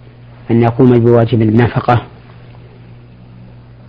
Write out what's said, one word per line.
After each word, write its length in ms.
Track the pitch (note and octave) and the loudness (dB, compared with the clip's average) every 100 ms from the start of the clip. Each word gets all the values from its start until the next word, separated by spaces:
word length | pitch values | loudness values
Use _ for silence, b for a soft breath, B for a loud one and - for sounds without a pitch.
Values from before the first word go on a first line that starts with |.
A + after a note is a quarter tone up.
| - - - - - | -20 -20 -20 -16 -4
أن 120 | A#2 | -2
يقوم 360 | A#2 A#2+ B2+ A#2+ | 0 2 2 2
بواجب 440 | A#2 A#2 A#2 A2+ | 2 2 0 -2
النفقة 600 | A2 A2 A#2 - - A#2+ - - - - - - - - - - - - - - - - - - | 0 0 0 -2 -2 -4 -4 -16 -20 -20 -20 -20 -20 -20 -20 -20 -20 -20 -20 -20 -20 -20 -20 -20